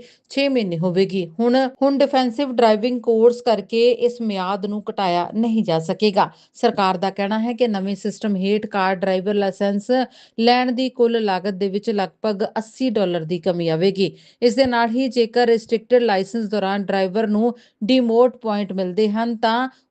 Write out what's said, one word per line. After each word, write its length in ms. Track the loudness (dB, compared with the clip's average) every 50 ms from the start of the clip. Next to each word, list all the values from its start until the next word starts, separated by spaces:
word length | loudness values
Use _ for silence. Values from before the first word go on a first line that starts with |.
| -4 -12 _ _ _ _
ਛੇ 180 | -2 0 0 2
ਮਹੀਨੇ 280 | 0 0 0 -2 -2
ਹੋਵੇਗੀ। 480 | -2 -2 0 2 2 0 0 0 -4 -4 -6 -4 -2
ਹੁਣ, 160 | 0 2 2 2 0 -2 -2 0
ਹੁਣ 160 | 0 0 4
ਡਿਫੈਂਸਿਵ 540 | 2 2 2 2 2 0 0 -2 -2 -4 -2 2
ਡਰਾਈਵਿੰਗ 440 | 2 4 4 4 2 0 -2 -2 -2
ਕੋਰਸ 400 | 0 0 4 6 6 4 4 4
ਕਰਕੇ 500 | 0 0 0 0 -2 -4 0 2 2 2
ਇਸ 300 | 2 2 0 -2 -2 -4
ਮਿਆਦ 440 | -4 -4 -4 -2 -2 -4 -4 -4 -4
ਨੂੰ 160 | -6 -6 -6 -8 -8
ਘਟਾਇਆ 380 | -4 -2 -2 0 0 0 -2 -2 -2
ਨਹੀਂ 280 | -2 -2 0 0 0 0
ਜਾ 160 | 0 0 -2
ਸਕੇਗਾ। 500 | -2 -4 -2 0 0 2 2 2 0 0 -2 _ _ _ _
ਸਰਕਾਰ 440 | -2 0 0 2 2 0 0 0
ਦਾ 120 | 0 -2 -4
ਕਹਿਣਾ 300 | -2 -4 -4 -2 -2 -2
ਹੈ 140 | -2 -4 0
ਕਿ 140 | 0 0
ਨਵੇਂ 280 | 0 0 -2 -4 -4 -6
ਸਿਸਟਮ 400 | -4 -6 -8 -6 -4 -4 -4 -2
ਹੇਠ 300 | -2 0 0 0 -2 -2
ਕਾਰ 300 | -4 -2 -2 0 0 0
ਡਰਾਈਵਰ 380 | 0 -2 -2 -2 -2 -2 -2 -2
ਲਾਇਸੈਂਸ 580 | 0 -2 -2 -2 -2 -2 -2 -2 -2 -2 0 0 0 0 -4 -8 -16 -20 _ _ 0
ਲੈਣ 320 | 2 4 4 4 2 0
ਦੀ 160 | -2 -2 -2 -4
ਕੁੱਲ 340 | 0 0 0 2 2 0 0
ਲਾਗਤ 300 | 0 -2 -2 -4 -6 -4
ਦੇ 160 | -4 -4 -4
ਵਿੱਚ 200 | -4 -4 -4 -2
ਲਗਭਗ 540 | -2 -2 -4 -4 -6 _ -4 -4 -2 -2 -4 -4 -4
ਅੱਸੀ 320 | -6 -8 -8 -6 -4 -4 -2
ਡਾਲਰ 340 | 0 0 0 0 -2 -4 -4
ਦੀ 160 | -4 -6 -2
ਕਮੀ 280 | -2 -2 -2 0 0
ਆਵੇਗੀ। 440 | 0 0 2 2 0 0 0 -2 -2 -4 -8 -18 -20 _ _
ਇਸ 140 | 0 2 2
ਦੇ 100 | 2 2
ਨਾਲ 240 | 2 2 0 0 0
ਹੀ 180 | 0 -2 -2
ਜੇਕਰ 400 | 0 0 0 0 0 2 2 2
ਰਿਸਟ੍ਰਿਕਟਿਡ 560 | 4 2 0 0 -2 -4 -4 0 2 2 4 4
ਲਾਇਸੈਂਸ 440 | 2 0 0 -2 -4 -4 -6 -4 -4
ਦੌਰਾਨ 340 | -2 -2 -2 -2 -2 -2 -2
ਡਰਾਈਵਰ 440 | -2 0 0 0 0 0 -2 0
ਨੂੰ 260 | 0 0 0 0 0 -2 -6 _ _ _ _ -2
ਡੀਮੋਟ 540 | 2 2 2 2 2 4 4 4 4 2
ਪੁਆਇੰਟ 360 | -2 -6 -4 -4 -4 -4 -4 -4
ਮਿਲਦੇ 360 | -4 -4 -4 0 0 0 0
ਹਨ 260 | 0 -2 -4 -4 -2
ਤਾਂ 320 | -2 0 0 0 0 -2 -4 -8 _ _ _